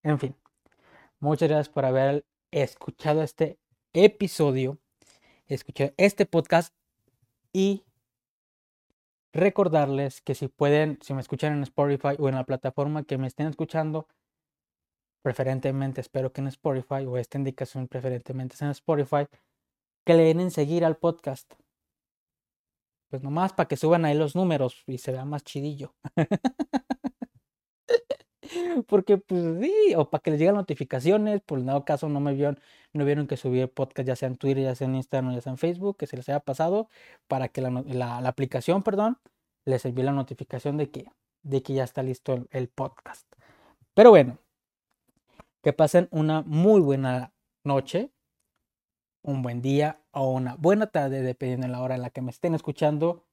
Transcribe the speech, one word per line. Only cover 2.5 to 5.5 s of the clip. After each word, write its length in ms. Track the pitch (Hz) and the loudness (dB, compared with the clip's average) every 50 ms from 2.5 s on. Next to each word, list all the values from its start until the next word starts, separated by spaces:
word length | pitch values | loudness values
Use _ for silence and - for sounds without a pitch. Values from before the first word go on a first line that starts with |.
escuchado 720 | - 151 135 - - _ - - - _ - 156 151 156 | -2 -2 -2 -2 -4 _ -14 -14 -14 _ -2 0 0 0
este 360 | 156 143 - - 160 156 - _ _ _ _ _ _ _ | 0 -4 -2 -4 -4 -4 -4 _ _ _ _ _ _ _
episodio, 880 | - - 196 208 208 - 208 175 - - 156 143 131 131 131 127 147 - _ _ _ _ _ _ _ _ _ _ _ _ _ | 2 6 6 6 6 2 -6 -4 0 0 0 2 2 0 -2 -4 -6 -10 _ _ _ _ _ _ _ _ _ _ _ _ _
escuchado 460 | _ | _